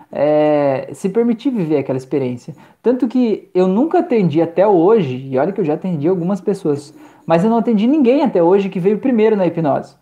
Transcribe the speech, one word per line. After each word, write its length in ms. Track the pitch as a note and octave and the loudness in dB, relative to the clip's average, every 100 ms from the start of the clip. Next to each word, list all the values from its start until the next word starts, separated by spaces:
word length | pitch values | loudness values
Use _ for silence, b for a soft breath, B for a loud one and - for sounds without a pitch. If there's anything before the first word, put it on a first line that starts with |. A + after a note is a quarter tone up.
| B | B
é, 800 | - D3 D3+ D3+ D3 C#3+ C3 - | -2 0 2 2 2 0 -2 -6
se 160 | C#3 F#3+ | -8 -4
permitir 420 | A3+ A#3+ A3+ C#4+ | -2 -2 -2 -4
viver 260 | A#3+ D#3 D3 | -4 -2 -2
aquela 180 | C3+ C3 | -2 -6
experiência. 600 | C3 D3 B2+ A#2+ - - B B | -4 -4 -4 -6 -12 -20 B B
Tanto 240 | A3 B3+ A#3+ | -2 0 0
que 420 | B3+ A#3 F#3+ - | 0 0 -2 -4
eu 140 | F3+ F#3 | 0 2
nunca 320 | G3 D#4+ F4+ | 2 2 0
atendi 420 | E4+ A#3 F3 D3+ | 0 0 2 0
até 240 | D#3+ F3+ G#3 | 0 2 4
hoje, 640 | F#3 F3 A3+ C#3 B2+ C3+ | 4 4 2 0 -6 -4
e 80 | C3 | -2
olha 140 | E3 | -2
que 80 | G3+ | -2
eu 40 | |
já 100 | D#3+ | -4
atendi 340 | - F#3 D#3+ D3+ | -4 -4 -2 -2
algumas 320 | F#3 E3+ G3 | -2 -2 -4
pessoas, 520 | G#3 F#3+ D#3 C#3 - B B B | -4 -4 -2 -4 -8 B B B
mas 200 | - E3+ | -2 0
eu 60 | A3 | 2
não 80 | A#3 | 0
atendi 280 | A#3+ G#3 A#3 | 0 0 2
ninguém 380 | D#4 A#3 C#4+ | 2 4 2
até 180 | C4 F3+ | 2 2
hoje 260 | E3+ G3+ G3 | 2 2 0
que 120 | F#3 | -2
veio 180 | F3+ G#3 | -2 0
primeiro 380 | C#4 A#3 A3 G#3 | 0 2 2 2
na 100 | F3 | 0
hipnose. 480 | E3+ D#3 C3+ - _ | -2 -2 -2 -6 _